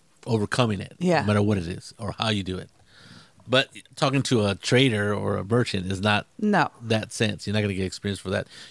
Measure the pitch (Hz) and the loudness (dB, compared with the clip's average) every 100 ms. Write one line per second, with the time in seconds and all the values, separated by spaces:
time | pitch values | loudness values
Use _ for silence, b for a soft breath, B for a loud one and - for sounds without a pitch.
0 | _ _ - 110 104 - 123 98 - - | _ _ -2 -2 0 0 0 0 -6 -4
1 | 175 165 101 107 104 104 85 92 - - | 0 2 2 2 4 2 -2 -8 -12 -12
2 | 104 - 113 107 95 92 - _ _ B | -8 -4 -2 -2 -2 -6 -10 _ _ B
3 | B B B B - 127 135 104 - - | B B B B 0 0 0 -4 -16 -2
4 | 143 135 123 120 101 95 - 123 135 107 | 0 2 2 2 2 0 2 4 4 4
5 | 104 101 101 101 98 120 117 98 92 95 | 0 -2 -2 -2 0 0 0 -2 -4 -2
6 | 104 104 - - 214 202 143 - 113 110 | 2 0 -2 -4 0 2 2 -2 -2 -2
7 | 107 - 113 98 - 104 104 95 92 - | -2 -2 -2 -2 -4 -2 0 -2 -4 -4
8 | 101 95 92 98 - B B | -6 -6 -4 -4 -4 B B